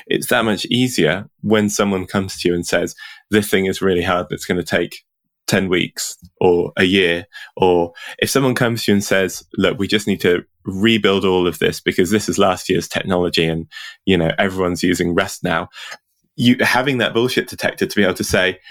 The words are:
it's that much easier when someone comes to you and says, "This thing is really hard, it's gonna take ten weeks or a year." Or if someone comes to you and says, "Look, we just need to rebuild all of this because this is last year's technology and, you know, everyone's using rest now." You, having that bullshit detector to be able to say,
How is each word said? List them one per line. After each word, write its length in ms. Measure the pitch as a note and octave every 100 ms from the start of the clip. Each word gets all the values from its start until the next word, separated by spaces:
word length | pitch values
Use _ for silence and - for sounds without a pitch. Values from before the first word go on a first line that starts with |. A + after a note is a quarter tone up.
| -
it's 200 | - -
that 160 | B2
much 220 | A2+ F#2+ -
easier 640 | A#2 B2+ B2+ D#2 F#2 - _
when 280 | G#2 G#2+ G#2
someone 360 | G#2 G2+ F#2+ F2+
comes 320 | G#2 F#2+ -
to 120 | F2
you 40 |
and 140 | F2 E2+
says, 260 | F2 F2 - - - -
"This 200 | G#2 G2+
thing 180 | G2+ F#2+
is 140 | F#2
really 220 | F#2+ F2
hard, 240 | F2+ F2+ F2+
it's 160 | F#2+ -
gonna 180 | F2+
take 400 | E2 F2+ E2+ - _ _ _ _ -
ten 220 | G2+ F#2+
weeks 480 | F2+ - - - - F2 -
or 320 | F#2 F2 F2+ -
a 80 |
year." 420 | F#2+ G2 F2 E2+ - - - -
Or 380 | F#2 F2 F2 - - -
if 100 | G#2+
someone 240 | C3+ C3+
comes 300 | A#2+ A#2+ A#2
to 80 | -
you 40 | G2+
and 60 |
says, 420 | G2 G2 F#2 - - -
"Look, 240 | F#2 -
we 80 | G2
just 200 | G#2 G#2+
need 140 | F#2
to 220 | F#2 F2+ - _ -
rebuild 580 | F#2+ A2 A2+ G#2 G2
all 240 | F#2+ F#2 F2
of 120 | E2
this 200 | F2 E2
because 320 | - - F2+
this 160 | G#2+ -
is 100 | -
last 320 | G2 F2+ -
year's 200 | F2 E2
technology 560 | - - F2+ F2 E2 E2
and, 220 | D#2+ E2 - - - -
you 120 | F2+
know, 140 | E2 -
everyone's 460 | G2 F#2+ F2+ F2+
using 320 | F#2 F2 F2 F2
rest 260 | F#2+ -
now." 280 | F2+ E2 F2+ - - - _ _ _ -
You, 220 | A#2+ A#2+
having 380 | A#2 B2 C3+ B2+
that 160 | G2+
bullshit 340 | A2+ B2 - -
detector 400 | - - - F#2
to 80 | G#2
be 80 |
able 100 | F#2+ F2+
to 80 |
say, 360 | G#2+ G#2 F#2 F#2 -